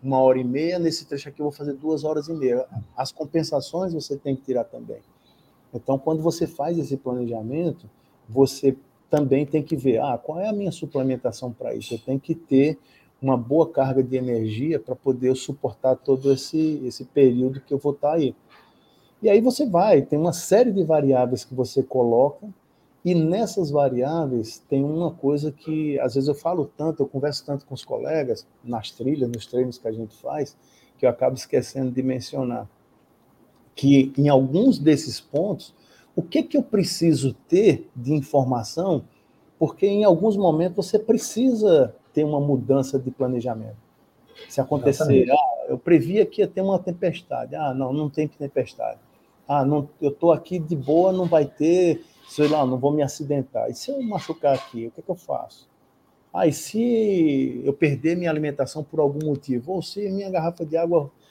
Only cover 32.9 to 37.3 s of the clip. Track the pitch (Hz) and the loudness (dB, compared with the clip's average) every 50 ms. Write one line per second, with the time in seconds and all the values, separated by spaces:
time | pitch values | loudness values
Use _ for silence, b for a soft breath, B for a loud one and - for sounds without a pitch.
32.9 | _ _ _ _ _ _ _ _ _ _ _ _ _ _ _ _ _ - - 139 | _ _ _ _ _ _ _ _ _ _ _ _ _ _ _ _ _ 0 4 6
33.9 | 139 139 131 135 - - 143 147 143 131 135 131 139 175 226 269 214 - 143 156 | 8 8 6 4 2 0 4 4 4 4 4 2 2 2 4 4 2 4 4 2
34.9 | 156 139 - - 110 - - _ - 143 175 208 185 - - - b b b b | 2 2 0 -6 -10 -12 -10 _ -4 -4 -2 -2 -4 -6 -10 -14 b b b b
35.9 | b b b b _ - 170 - - - - - - 294 - - - 202 165 - | b b b b _ -6 -4 -2 -2 -2 -2 0 0 -2 -2 0 0 0 0 -2
36.9 | - - 165 170 156 127 127 135 | -2 0 2 2 2 2 0 -2